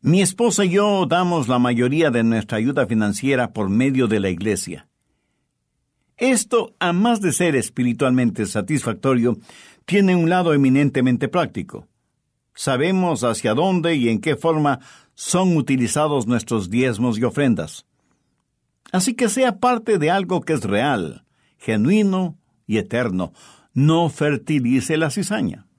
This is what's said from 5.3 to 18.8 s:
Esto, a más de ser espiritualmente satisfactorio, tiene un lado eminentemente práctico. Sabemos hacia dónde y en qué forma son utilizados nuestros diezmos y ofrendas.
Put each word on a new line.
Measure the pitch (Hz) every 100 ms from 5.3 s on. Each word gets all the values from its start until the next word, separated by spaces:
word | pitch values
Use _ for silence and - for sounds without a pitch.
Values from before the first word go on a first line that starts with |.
| _ _ _ _ _ _ _ _ _
Esto, | 247 247 - 240 - _
a | 175
más | 170 226 233
de | 190
ser | 135 180 139
espiritualmente | 110 - 123 117 135 127 120 95 101
satisfactorio, | 110 98 151 120 107 135 127 117 110 - - - _ -
tiene | 190 196
un | 180 165
lado | 180 170
eminentemente | 147 135 131 147 135 127 123 135
práctico. | 180 160 - 82 - - _ _ _ _ _ _
Sabemos | - - 127 160 190 180 143
hacia | 123 110 120
dónde | 110 180 185 165
y | 156 117
en | 110
qué | 160 143
forma | 165 160 147 131 - - _
son | _ - 175 185 165
utilizados | 127 135 117 - 151 143 110
nuestros | 120 - 117 92
diezmos | 113 127 104 123 110
y |
ofrendas. | 113 113 143 101 78 - _ _ _ _ _ _ _ _ _ _